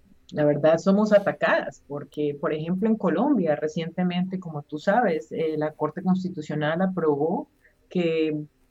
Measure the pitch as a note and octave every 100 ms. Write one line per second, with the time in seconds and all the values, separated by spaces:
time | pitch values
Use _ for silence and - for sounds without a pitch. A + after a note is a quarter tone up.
0 | _ - - - D3 D3 D#3 E3 G3 G3
1 | G#3+ G#3 D3 C#3+ E3+ D#4+ - - - C#3+
2 | - - D3 C#3+ D#3+ D3+ E3 F#3 A3 A3
3 | F3+ D#3+ C#4+ B3 D#3+ C#3+ D#3 E3 E3 F#3
4 | F3+ F3+ F#3 F#3 E3+ D3 - D3+ G3 A3
5 | G#3+ D#3+ - - D#3+ D3+ D3+ - D3+ F#3+
6 | F#3 F#3 F#3 D#3+ D3+ D3+ D3+ E3+ F#3+ F3+
7 | D#3+ C#3+ D#3+ A#3 D4+ _ _ _ _ F#3
8 | E3+ D#3+ D#3 D3+ D3+ _ _